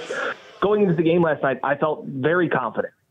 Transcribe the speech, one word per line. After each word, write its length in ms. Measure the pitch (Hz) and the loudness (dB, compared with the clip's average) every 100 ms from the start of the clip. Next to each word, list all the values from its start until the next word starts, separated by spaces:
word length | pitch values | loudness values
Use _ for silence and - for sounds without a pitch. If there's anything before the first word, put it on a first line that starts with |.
| - - - - - - | -6 -6 -6 -8 -16 -4
going 220 | 190 208 | 0 4
into 100 | 196 | 4
the 80 | 165 | 2
game 220 | 160 175 | 2 4
last 180 | 165 147 | 2 2
night, 180 | 139 123 | 0 0
I 100 | 135 | -2
felt 320 | 143 156 147 | 0 -2 -2
very 440 | - 135 147 180 170 | -8 -2 0 2 2
confident. 440 | 131 117 104 92 _ _ | 0 -2 -4 -8 _ _